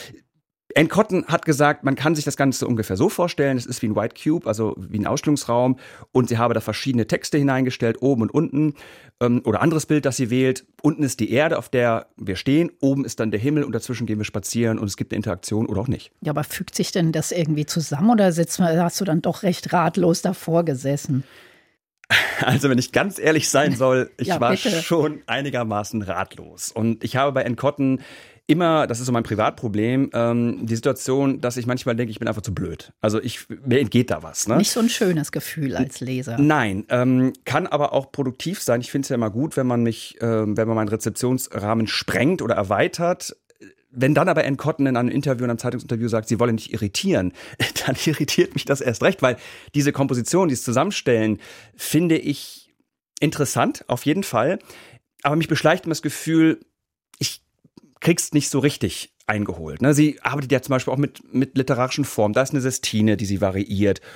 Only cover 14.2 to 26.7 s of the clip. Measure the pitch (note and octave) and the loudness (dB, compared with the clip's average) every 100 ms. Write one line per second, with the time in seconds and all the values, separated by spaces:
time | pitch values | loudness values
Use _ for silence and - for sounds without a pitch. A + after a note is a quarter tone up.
14.2 | G#2 G#2+ - A#2 A2+ A2 G#2 - - G2+ | -4 -6 -4 0 0 0 -4 -6 -6 -4
15.2 | G#2 F2+ - G#2+ - F#2+ A#2 - - - | -4 -4 -4 -2 0 -2 -2 -4 -8 -10
16.2 | D3+ D3 - - - - F3 F#3 E3 D#3 | -6 -4 -6 -8 -8 -6 -4 0 0 0
17.2 | - F3+ D#3 D3+ D3 E3+ C#3+ C#3+ G#3+ A3 | -2 -2 -2 -2 -2 -4 -4 2 4 4
18.2 | F#3+ E3 E3 - F3 E3 E3+ - G3 D#3+ | 4 2 0 0 2 2 0 -2 -2 0
19.2 | F3 - F#3 - - F#3 D#3+ F#3+ F3 E3+ | 0 -2 -2 -2 0 0 2 2 2 2
20.2 | F#3 F#3 - E3 E3 B2+ C3+ C#3+ - B2+ | -2 -4 0 0 0 -2 -2 -2 0 -2
21.2 | - - - _ _ _ _ _ - - | -4 -14 -20 _ _ _ _ _ -2 0
22.2 | - - B2+ C#3 C#3 B2+ - B2 F#3+ - | 0 -2 0 2 2 2 2 0 0 0
23.2 | D3 D#3 - C#3 D3+ A#2 C3 B2+ - - | 2 2 2 2 2 2 2 2 0 -4
24.2 | F#3 D#3+ A#2+ F#3+ - B3+ - E3+ D3+ D3 | -2 0 2 0 0 -2 0 2 0 -2
25.2 | - B2 C#3 B2 A2 G#2 G#2 A2 F#2 F2 | -4 -4 -2 -2 -2 -2 -4 -4 -4 -4
26.2 | G2 D#2+ D#2 F2 - | -6 -8 -18 -12 -8